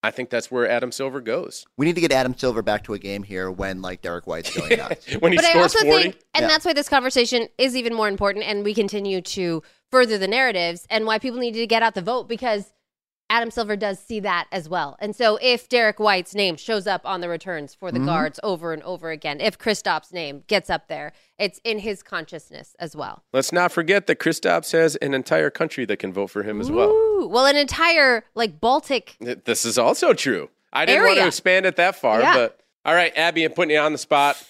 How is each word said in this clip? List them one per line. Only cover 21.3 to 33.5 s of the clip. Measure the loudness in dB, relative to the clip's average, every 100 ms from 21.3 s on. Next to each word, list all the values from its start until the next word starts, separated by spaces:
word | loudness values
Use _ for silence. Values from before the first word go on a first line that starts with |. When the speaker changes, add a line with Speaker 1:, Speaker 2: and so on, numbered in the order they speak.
| _
Speaker 3:
it's | -6 -4
in | -6 -6
his | -6 -10
consciousness | -10 -10 -10 -16 _ -20 -20 _
as | -14 -10
well. | -12 -12 _
Speaker 1:
Let's | -2 0
not | 2 2
forget | 0 0 0 0
that | 0
Kristaps | 0 0 0 0 0
has | 2 2 2
an | -2 -2
entire | 0 0 0
country | -2 -6 -4 -4
that | -4
can | -4
vote | -4 -6
for | -4
him | -6 -6
as | -2
well. | 2 4
Speaker 3:
Ooh, | 4 4 0 0
well, | 2 4
an | 4
entire, | 0 0 2 4 4 2 _ -4
like, | -4 0
Baltic | 2 2 0 -4 -4 _
Speaker 1:
Th-, | -10 -8 -4
this | -2 0
is | 2
also | 2 4 2
true. | 2 0 -2 -4 _ _
I | -2 2
didn't | 4
want | 6 4
to |
Speaker 3:
area. | 2
Speaker 1:
expand | 2 2 4 4
it | 2
that | 0 2
far, | 2 4
Speaker 3:
Yeah. | 4 4
Speaker 1:
but | 2 -2 _ _ 2
all |
right, | 2 2 2
Abby, | 0 2
I'm | 0